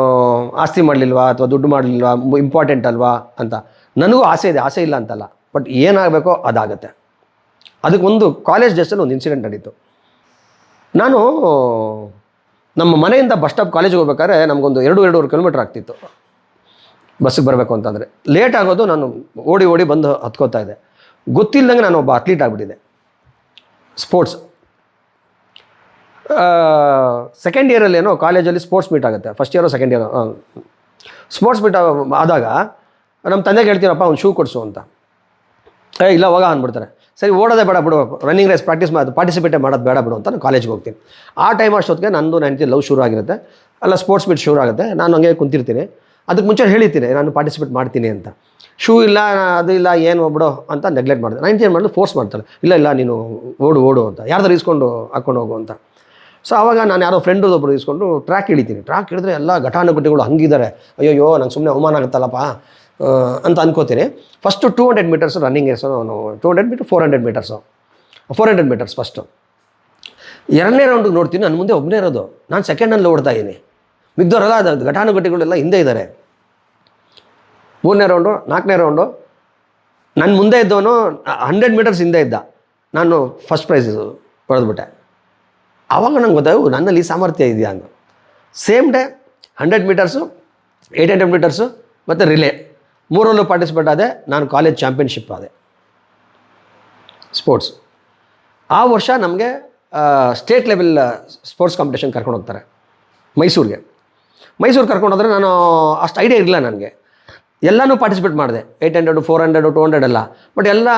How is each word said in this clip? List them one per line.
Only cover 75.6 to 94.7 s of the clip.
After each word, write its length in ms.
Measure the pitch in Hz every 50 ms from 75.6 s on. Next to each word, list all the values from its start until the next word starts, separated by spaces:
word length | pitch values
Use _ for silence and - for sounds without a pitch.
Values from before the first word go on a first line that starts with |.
| 139 170 190 185
ಇದ್ದಾರೆ. 380 | 160 131 120 110 95 90 - _ _ _ _ _ _ _ _ _ _ _ _ _ _ _ _ _ _ _ _ _ _ _ _ _ _ _ _ _ _ _ _ _ -
ಮೂರನೇ 220 | 165 202 202 202
ರೌಂಡು, 420 | 185 180 175 170 208 214 - - -
ನಾಲ್ಕನೇ 260 | 147 180 190 196 190
ರೌಂಡು, 500 | 175 170 151 147 156 190 254 247 - - _ _ _ _ _ _ _ _ _ _ _ _ _ _ _ _ _ -
ನನ್ನ 180 | 156 160 190 202
ಮುಂದೆ 240 | 190 202 214 240 247
ಇದ್ದವನು 640 | 226 180 208 202 196 220 240 233 220 175 151 - - 147
ಹಂಡ್ರೆಡ್ 480 | 139 - 120 131 165 208 240 247 220
ಮೀಟರ್ಸ್ 240 | 220 220 226 196 170
ಹಿಂದೆ 200 | 175 170 170 165
ಇದ್ದ, 120 | 147 123 113 104 - - _ _ _ _ _ _ _ _ -
ನಾನು 460 | 156 170 170 170 156 135 127 131 - -
ಫಸ್ಟ್ 200 | - 160 151 -
ಪ್ರೈಸ್ 300 | - 165 139 123 113 107 107 104 104 - - _ _ _ _ _
ಹೊಡೆದ್ಬಿಟ್ಟೆ. 540 | - 135 127 123 107 104 98 95 - - _ _ _ _ _ _ _ _ _ _ _ _ _ _ _ _ _ _ -
ಆವಾಗ 200 | 127 156 214 247
ನಂಗೆ 220 | 302 269 240 220 170
ಗೊತ್ತಾಯ್ತು, 360 | 151 135 156 180 - - 147
ನನ್ನಲ್ಲಿ 300 | 127 131 165 202 185 165
ಈ 40 | 170
ಸಾಮರ್ಥ್ಯ 420 | 170 160 170 185 180 156 - 143
ಇದೆಯಾ 240 | 123 113 107 110 104
ಅಂತ. 140 | 95 92 - - _ _ _ _ _ _ _ _ _ _ _ _ -
ಸೇಮ್ 400 | - - - 214 247 277 302 240
ಡೇ 320 | 262 262 277 262 - _ _ _ _ _ _ _
ಹಂಡ್ರೆಡ್ 300 | - 143 165 214 214 180
ಮೀಟರ್ಸು, 560 | 190 190 175 185 170 208 269 339 - - - _ _ _ _ _ _ _ _ _ _ -
ಏಟ್ 160 | - 160 170
ಹಂಡ್ರೆಡ್ 200 | 190 185 190 175
ಮೀಟರ್ಸು 540 | 175 175 156 165 135 - 226 254 247 - - _ _ _ _ -
ಮತ್ತು 160 | 165 165 202
ರಿಲೇ 420 | 156 156 156 156 139 139 - - - _ _ _ _ _ _ _ -
ಮೂರಲ್ಲೂ 320 | 156 185 220 220 220 208 202
ಪಾರ್ಟಿಸಿಪೇಟ್ 440 | 170 185 175 175 160 156 160 156
ಆದೆ. 380 | 151 151 156 208 240 - - -
ನಾನು 200 | 147 139 151 147
ಕಾಲೇಜ್ 300 | 131 147 139 156 160